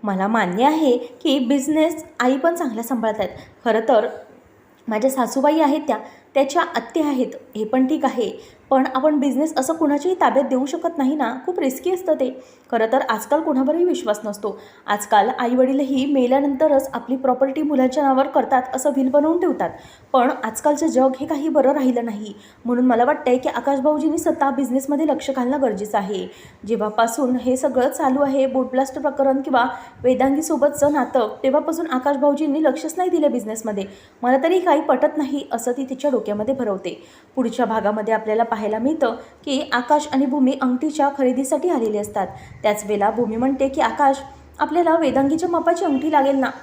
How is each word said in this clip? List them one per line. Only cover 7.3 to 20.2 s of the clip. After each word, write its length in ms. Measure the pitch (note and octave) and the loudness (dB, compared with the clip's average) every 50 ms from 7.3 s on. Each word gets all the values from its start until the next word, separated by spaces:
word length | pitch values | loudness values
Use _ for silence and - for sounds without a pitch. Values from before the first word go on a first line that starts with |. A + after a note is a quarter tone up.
| - - - - - | -4 -14 -18 -14 -8
हे 80 | G#3+ A3 | -8 -6
पण 220 | G#3+ - C4 C4 | -2 2 2 2
ठीक 180 | C4 D#4 C#4+ C4+ | 2 0 0 0
आहे, 580 | B3+ A3+ A3+ A3+ F#3+ - - - - - _ _ _ | -2 0 0 -4 -4 -6 -10 -18 -20 -20 _ _ _
पण 140 | C4+ C4 C4 - - | 2 2 2 2 -2
आपण 240 | C4+ C4 D#4 D4+ D4 | 2 2 2 2 2
बिझनेस 360 | B3+ C#4+ A#3+ B3+ D4+ D#4 D#4 | 0 0 0 0 -2 0 0
असं 180 | - C4 - D#4+ | -2 -2 -2 -2
कुणाच्याही 460 | E4 E4 C#4+ C#4+ C#4+ - F4+ F#4 F4+ | 0 2 0 0 0 0 -2 0 2
ताब्यात 240 | D#4+ C4+ A3 C4+ C#4+ | 2 2 2 2 0
देऊ 220 | A#3 C4 B3+ C4 | 2 0 -2 -2
शकत 320 | C#4 - E4 F4 E4 E4 D#4+ | -2 -4 -4 -4 -4 -2 0
नाही 160 | C4+ B3+ D4+ | 0 0 0
ना, 200 | D4+ C4 A3+ A#3+ C4 - | 0 -2 -4 -4 -6 -6
खूप 120 | - F4+ G4+ | -6 -4 -2
रिस्की 340 | E4 C4 - - - F4+ F#4 | -2 -2 -4 -2 -4 -4 -4
असतं 220 | F4+ - - D#4 | -2 0 -2 0
ते. 280 | D4+ C4+ B3+ C4 - - - - _ _ _ | 0 0 -4 -4 -10 -18 -20 -20 _ _ _
खरं 160 | - A3+ A3 A3 A#3+ | -2 0 0 2 2
तर 80 | C4 | 0
आजकाल 400 | - - A3+ G#3 G#3 - C#4+ D#4 | 0 0 -4 -4 -2 -2 -2 0
कोणावरही 440 | D#4+ E4 D4 B3+ C4+ C4 D4+ E4+ F4 | 0 0 0 0 2 0 2 2 2
विश्वास 360 | F4+ D4+ - - A3+ G#3 G#3 - | 2 0 -2 -2 -2 -4 -2 -4
नसतो. 360 | G#3+ G3+ - - G#3 G3 - - - - - _ | -10 -10 -6 -8 -8 -8 -8 -16 -20 -20 -20 _
आजकाल 420 | - G#3 G3+ - - A3+ G#3 G3 A3+ B3+ - | -4 -4 -4 0 2 4 4 4 2 0 -2
आईवडीलही 680 | B3 A#3+ B3 B3 C4 C4 C4+ C#4 C#4+ C4 C#4+ C4 C4 | -2 0 4 4 4 4 4 0 0 0 0 -2 0
मेल्यानंतरच 840 | C#4+ D4 C4+ B3 A#3+ C4 C4+ C#4 C#4+ C#4 C4 D#4 D#4 D4 C4+ C4+ - - | 2 2 2 4 4 2 2 2 0 0 2 2 4 4 2 0 0 -8
आपली 220 | A#3 A#3+ - B3+ | -8 -4 -4 -6
प्रॉपर्टी 460 | C4 C4 C4 B3 B3+ C4+ C4+ C4+ D#4 D4+ | -2 0 0 2 2 0 0 0 -2 -2
मुलांच्या 400 | D4 D4+ C4 B3+ B3+ B3+ D4+ C#4+ | 0 2 2 2 2 2 2 2
नावावर 240 | C4+ C4 B3+ C4+ | 2 2 2 2
करतात, 360 | C#4 - D4+ A#3+ - C#4 B3 B3+ - - | 2 2 0 0 2 0 0 0 -2 -6
असं 160 | C4 - D4+ | -2 -2 0
will 200 | C4+ C4+ C4 C4 | 0 2 0 4
बनवून 300 | B3+ D4 D4 D#4 E4 F4 | 4 4 4 4 2 2
ठेवतात. 300 | F4 E4+ C4 - F#3+ E3 - - - - - - - _ - | 0 0 0 -2 -4 -6 -6 -10 -20 -20 -20 -20 -14 _ 2
पण 180 | C4 | 2